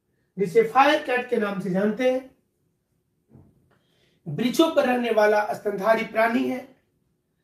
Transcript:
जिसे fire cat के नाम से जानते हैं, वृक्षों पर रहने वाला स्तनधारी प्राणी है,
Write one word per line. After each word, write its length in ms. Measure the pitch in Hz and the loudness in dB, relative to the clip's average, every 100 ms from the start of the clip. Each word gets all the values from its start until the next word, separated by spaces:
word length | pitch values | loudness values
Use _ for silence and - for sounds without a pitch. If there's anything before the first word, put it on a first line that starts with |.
| _ _ _ - | _ _ _ -6
जिसे 260 | 190 226 220 | 0 2 4
fire 380 | 254 277 302 | 4 4 2
cat 260 | 277 247 - | 0 -4 -2
के 80 | 226 | -4
नाम 220 | 208 190 | -2 -4
से 100 | 196 | -4
जानते 420 | 180 208 214 254 | -2 -2 0 -2
हैं, 180 | 254 - _ _ _ _ _ _ _ _ _ _ - _ _ _ _ _ _ _ _ - | -2 -6 _ _ _ _ _ _ _ _ _ _ -20 _ _ _ _ _ _ _ _ -12
वृक्षों 420 | 147 247 - 320 | -6 -2 2 2
पर 140 | 302 254 | 2 2
रहने 240 | 247 240 | 0 0
वाला 300 | 214 208 208 208 | 2 4 2 0
स्तनधारी 500 | - 208 196 196 220 220 | -4 -6 -2 0 0 0
प्राणी 420 | 220 226 240 127 | -2 0 0 -2
है, 180 | 254 - _ _ _ _ _ _ _ | -6 -10 _ _ _ _ _ _ _